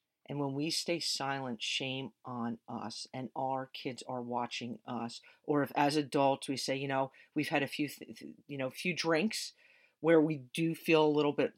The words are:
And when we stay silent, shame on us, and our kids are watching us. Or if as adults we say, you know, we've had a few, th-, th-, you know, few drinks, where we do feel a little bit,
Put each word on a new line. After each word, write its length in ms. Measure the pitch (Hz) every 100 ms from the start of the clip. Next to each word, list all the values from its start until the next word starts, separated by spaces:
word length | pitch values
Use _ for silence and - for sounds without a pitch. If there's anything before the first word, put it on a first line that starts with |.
| _ _ -
And 120 | 143
when 140 | 139
we 160 | 139 156
stay 300 | 156 - 170
silent, 600 | - - 135 139 131 117
shame 500 | - - 135 131 131 - 131
on 320 | 123 117 117 -
us, 400 | 117 107 - -
and 160 | 131 127 131
our 340 | 131 135 131
kids 300 | - 139 120 -
are 140 | 127
watching 580 | 120 120 120 - 120 110 -
us. 360 | 120 120 - - - -
Or 180 | 147
if 80 | 135 -
as 200 | 147 151
adults 520 | 143 151 139 135 -
we 100 | 131
say, 180 | - 135
you 120 | 139
know, 240 | 135 135 - - 151
we've 140 | 143
had 140 | 151
a 40 | 135
few, 200 | - 143
th-, 320 | - - 110
th-, 160 | - - -
you 100 | 143
know, 120 | 131
few 240 | - 180
drinks, 600 | 156 165 160 214 - - - _ _ _ _
where 160 | 156 165
we 220 | 151 147 127
do 220 | - 165 156
feel 300 | - 160 151
a 20 |
little 240 | 147 147
bit, 220 | 143 135